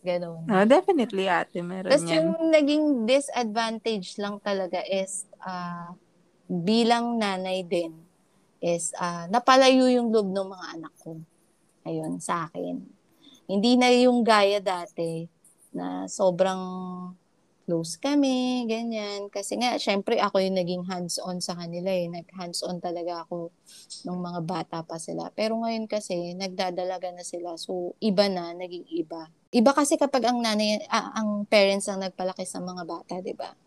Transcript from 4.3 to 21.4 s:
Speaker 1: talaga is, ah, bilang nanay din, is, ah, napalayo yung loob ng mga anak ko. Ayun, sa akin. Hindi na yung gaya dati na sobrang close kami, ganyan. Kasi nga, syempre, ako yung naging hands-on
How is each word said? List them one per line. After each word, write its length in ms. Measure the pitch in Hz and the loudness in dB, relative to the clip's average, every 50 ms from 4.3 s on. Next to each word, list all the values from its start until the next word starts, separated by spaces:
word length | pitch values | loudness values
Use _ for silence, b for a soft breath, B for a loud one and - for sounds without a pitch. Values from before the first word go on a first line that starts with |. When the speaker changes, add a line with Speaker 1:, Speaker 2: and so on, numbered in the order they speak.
| 208 202 | -6 -6
Speaker 1:
talaga 460 | _ 208 202 190 190 175 185 180 - | _ -2 -2 -2 -2 -2 -4 -6 -4
is, 400 | - 190 190 190 190 - - - _ - _ | -2 -2 -2 -2 -4 -6 -12 -12 _ -16 _
ah, 560 | - 190 185 180 180 175 175 175 170 170 180 _ _ _ _ _ _ _ _ _ _ | -10 -10 -8 -6 -6 -8 -8 -8 -10 -12 -14 _ _ _ _ _ _ _ _ _ _
bilang 720 | _ 180 180 165 190 220 233 233 226 233 233 233 240 240 | _ -4 -2 0 2 4 4 4 4 4 2 2 -2 -2
nanay 480 | 233 214 202 190 185 185 185 185 185 185 | 0 0 0 -2 -2 -2 -4 -4 -4 -4
din, 320 | 170 190 175 170 165 160 160 - _ _ _ _ _ _ _ _ _ _ _ | -2 -2 -2 -2 -4 -8 -14 -20 _ _ _ _ _ _ _ _ _ _ _
is, 320 | - 170 170 170 - - - | -2 -2 -2 -2 -2 -6 -6
ah, 280 | - 180 175 175 170 170 | -4 -4 -4 -4 -6 -6
napalayo 600 | 170 196 240 247 - 262 262 269 262 269 262 254 254 | 0 -2 0 4 6 8 8 8 8 8 8 6 6
yung 240 | 247 247 240 233 | 4 4 2 2
loob 160 | 220 220 208 190 | 2 2 2 2
ng 160 | 185 196 190 | -2 -4 -4
mga 200 | 190 196 180 180 - 170 | -6 -10 -14 -14 -14 -14
anak 160 | 330 330 202 _ _ | -14 -14 -16 _ _
ko. 160 | _ 170 165 160 160 _ _ _ _ _ _ _ _ _ _ _ _ | _ -14 -14 -14 -16 _ _ _ _ _ _ _ _ _ _ _ _
Ayun, 360 | 165 165 160 156 160 175 180 | -6 -6 -4 -4 -4 -6 -6
sa 260 | - - 180 170 160 | -4 -2 -2 -2 -2
akin. 380 | 156 _ 180 175 - - - - - - _ _ _ b b b b b b b | -6 _ -8 -6 -6 -6 -8 -10 -14 -20 _ _ _ b b b b b b b
Hindi 280 | - 190 202 196 240 247 | -2 0 2 4 6 6
na 120 | 247 247 247 | 6 6 6
yung 300 | 247 247 247 254 247 240 | 6 8 6 6 6 4
gaya 400 | 233 226 220 208 202 196 202 208 | 4 6 6 6 6 4 4 2
dati 640 | 190 196 185 175 175 165 _ - 170 165 165 165 165 165 _ _ _ - _ _ _ _ | 0 -2 -4 -4 -6 -10 _ -6 -4 -4 -4 -6 -8 -10 _ _ _ -20 _ _ _ _
na 320 | - 180 180 180 180 185 190 | -10 -8 -8 -6 -8 -8 -8
sobrang 560 | 190 - - 202 185 180 170 190 190 190 190 185 185 185 185 185 185 180 180 180 180 180 _ _ _ _ _ _ _ _ _ _ | -8 -2 2 2 2 4 4 2 0 0 -4 -6 -8 -8 -10 -10 -10 -12 -12 -14 -16 -16 _ _ _ _ _ _ _ _ _ _
close 320 | - 175 165 165 165 - | -2 -2 -2 -2 -4 -8
kami, 720 | - - 277 285 294 277 269 262 254 254 254 254 247 240 220 | -6 -2 0 2 4 4 4 2 0 0 0 0 -2 -2 -2
ganyan. 600 | 220 226 233 233 226 214 208 202 202 202 202 202 | -2 -4 -4 -4 -4 -4 -6 -6 -6 -8 -10 -8
Kasi 280 | - 202 196 - 202 | -8 -8 -6 -4 -2
nga, 160 | 202 233 247 220 | 0 0 0 0
syempre, 440 | 196 - - 202 202 196 - 233 - | 0 0 0 0 0 2 0 2 2
ako 160 | 190 202 - | 2 2 2
yung 160 | 196 190 190 190 | 2 2 2 2
naging 300 | 185 180 170 180 180 180 | 0 0 0 -2 -4 -4
hands-on 560 | 185 190 180 180 170 - - - 185 180 180 | -6 -6 -6 -6 -6 -6 -6 -6 -6 -6 -6